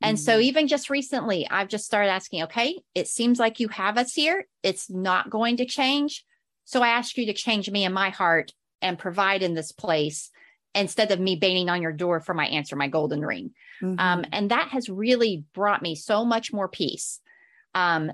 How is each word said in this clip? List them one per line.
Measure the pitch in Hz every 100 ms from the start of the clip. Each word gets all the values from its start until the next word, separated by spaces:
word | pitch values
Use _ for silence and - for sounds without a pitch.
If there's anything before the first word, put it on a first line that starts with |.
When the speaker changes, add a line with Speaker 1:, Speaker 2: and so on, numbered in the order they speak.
Speaker 1:
And | 214 214
so | 151
Speaker 2:
Mm-hmm. | 220
Speaker 1:
even | 247 285 294
just | 285 -
recently, | 277 269 262 220 185 123
I've | 190 196
just | 214
started | - 208 202
asking, | 190 - 175
"Okay, | 160 233 247 359 -
it | 185 -
seems | - 233 247
like | 226 226
you | 220
have | 208 196 220
us | 254
here. | - 302 381 - _
It's | 196 185 -
not | 185 190 185 -
going | 214 233 240
to | 247
change. | - 262 285 294 - _ _ _ _
So | - 254
I | 240
ask | 233 240 -
you | 220
to |
change | 202 - 214 196
me | 202
and | 185
my | 190 190
heart | 190 180 165 - - _ -
and | 185 175
provide | 185 180 196 196
in | 185
this | 160 156
place | - 202 160 151 151 - _ _ _ _
instead | 202 196 - 214
of | 185
me | 190
banging | 175 190 185 180
on | 175
your | 165
door | 156 175 165
for | 165
my | 170 147
answer, | 156 147 143
my | 139
golden | 156 151 147
ring." | 147 87 95 - - -
Speaker 2:
Mm-hmm. | 185 185
Speaker 1:
Um, | 180 175 -
and | 190 202
that | 240 -
has | 262 214
really | 190 226 247 233 170 147
brought | 185 208 202
me | 170 156
so | - 214
much | 233 226 226
more | 202 185
peace, | - 160 - - - _ _ _ _ _
um, | 180 175 165 156